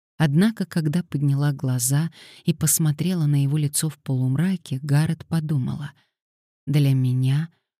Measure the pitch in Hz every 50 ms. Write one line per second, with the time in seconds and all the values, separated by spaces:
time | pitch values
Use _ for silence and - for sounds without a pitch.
0 | _ _ _ - 156 151 139 165 196 226 220 - 190 - - 175 156 151 147 175
1 | 175 - - 143 147 143 139 139 147 147 139 139 - 131 127 127 120 123 139 147
2 | 165 165 - - - - - - _ - - - - 147 - - 165 151 147 147
3 | 156 180 185 175 151 147 143 143 139 135 147 156 147 143 147 - - 156 - -
4 | _ - 135 127 127 131 131 139 165 190 190 175 - - 135 131 143 147 139 147
5 | 156 160 165 - - - 170 165 156 151 156 135 123 139 135 - 147 147 - _
6 | _ _ _ _ _ _ _ _ _ _ _ _ _ - 139 151 143 139 135 131
7 | 127 127 123 127 131 131 135 147 160 165 _ _ _ _ _